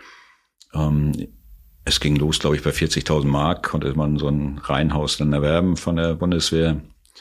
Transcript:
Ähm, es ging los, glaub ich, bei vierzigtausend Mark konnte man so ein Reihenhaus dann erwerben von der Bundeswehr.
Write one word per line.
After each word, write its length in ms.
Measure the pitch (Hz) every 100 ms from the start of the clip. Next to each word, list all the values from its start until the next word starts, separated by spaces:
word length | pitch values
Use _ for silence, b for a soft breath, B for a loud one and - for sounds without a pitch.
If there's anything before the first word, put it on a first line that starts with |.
| B B B B B _ -
Ähm, 540 | 78 76 76 73 - - - - - - -
es 160 | - -
ging 160 | 76 73
los, 240 | 76 78
glaub 160 | 76 73
ich, 80 |
bei 80 | 73
vierzigtausend 600 | - 80 71 - 76 71
Mark 300 | 69 76 -
konnte 320 | - 80 69
man 240 | 71 73 73
so 100 | 73
ein 300 | 73 71 69
Reihenhaus 600 | - 71 80 76 73 -
dann 160 | 76
erwerben 440 | 73 73 82 92 85
von 200 | - 82
der 180 | 82 80
Bundeswehr. 680 | 90 85 - 82 82 73 - - _ B